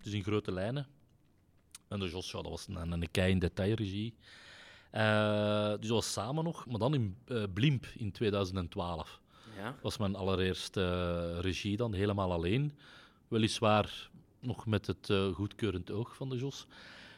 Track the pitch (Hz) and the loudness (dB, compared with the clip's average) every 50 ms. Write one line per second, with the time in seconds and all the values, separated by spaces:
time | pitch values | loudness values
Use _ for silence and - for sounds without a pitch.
0 | - 104 101 104 95 104 104 107 - - 95 90 95 110 131 143 139 - - - | -6 -4 -4 -2 0 0 0 0 0 -2 -4 -2 -2 -2 -2 -4 -6 -8 -14 -20
1 | - _ _ _ _ _ _ _ _ _ _ _ _ _ - - _ _ 101 101 | -20 _ _ _ _ _ _ _ _ _ _ _ _ _ -20 -20 _ _ -6 -4
2 | 95 87 80 92 90 - - 95 82 80 80 85 - - 98 87 82 85 87 85 | -4 -4 -4 -6 -8 -8 -8 -8 -6 -6 -8 -8 -8 -8 -8 -6 -4 -2 -2 -2
3 | 85 - - 98 92 95 95 92 87 87 - - 95 98 110 110 107 98 95 101 | -2 0 2 4 4 6 6 4 4 2 0 0 0 0 2 0 -2 -4 -2 -4
4 | 107 117 113 - - - - - - - - - - - - - - - - 110 | -6 -6 -8 -12 -20 -20 -20 -20 -20 -20 -20 -20 -20 -20 -20 -20 -20 -8 0 2
5 | 110 107 107 107 107 107 104 104 104 104 104 104 104 107 107 101 110 107 117 107 | 4 4 6 4 4 4 4 2 2 2 2 2 2 0 -2 -2 0 2 2 2
6 | - - - - 98 117 143 160 165 170 156 - - 120 120 104 107 135 151 139 | 2 0 -4 -4 -4 -2 -2 -2 -2 -2 -4 -6 -8 -6 -2 0 2 2 4 2
7 | 113 98 92 - - - 127 113 104 98 90 98 120 156 143 117 - - - - | 2 0 -2 -8 -10 -4 -2 -2 -2 -2 2 4 4 4 4 2 -2 -6 -10 -6
8 | 117 101 - - 120 104 101 101 101 90 92 95 87 80 - 98 87 87 85 78 | -6 -6 -2 0 2 2 4 2 0 0 0 -2 -4 -2 -4 -4 -4 -2 -4 -4
9 | - - - - _ _ - - - 113 110 98 98 117 139 - - 110 - - | -6 -10 -14 -20 _ _ -20 -20 -20 -16 -12 -10 -8 -8 -8 -4 -4 -4 -2 0
10 | 107 95 101 98 95 95 95 90 92 92 90 - - - - 107 92 90 90 90 | 0 0 0 0 0 2 2 4 2 2 0 -2 -6 -4 -2 0 2 2 2 2
11 | 90 87 87 85 85 85 85 87 87 95 87 - - 101 104 104 123 117 101 90 | 0 0 0 0 -2 -2 -4 -2 0 0 -2 0 0 -2 0 0 0 0 0 2
12 | 101 104 101 101 98 90 90 85 82 87 104 131 147 151 - - - - - - | 2 2 2 2 2 2 2 2 2 2 2 2 2 0 -4 -8 -20 -20 -20 -20
13 | - - _ _ _ _ 117 110 110 107 - - 117 107 107 104 98 - - - | -20 -20 _ _ _ _ 2 2 2 2 2 4 4 6 6 6 4 2 -4 -12
14 | - - - - - - _ _ - 123 107 - - 110 107 98 - - 92 - | -14 -16 -18 -20 -20 -20 _ _ -6 -6 -6 -4 -2 0 0 0 0 -2 -4 -4
15 | - - 104 95 98 98 90 78 101 101 - - 117 101 90 92 90 - 101 101 | 0 2 2 4 4 2 0 0 -4 -4 -2 -2 -2 -2 -2 -2 -4 -4 -4 -4
16 | 120 - - - 139 135 131 120 127 139 - - - - - - - - - - | -4 -6 -6 -10 -8 -6 -4 -4 -4 -6 -8 -10 -16 -18 -20 -20 -20 -20 -20 -20
17 | - - - | -20 -20 -20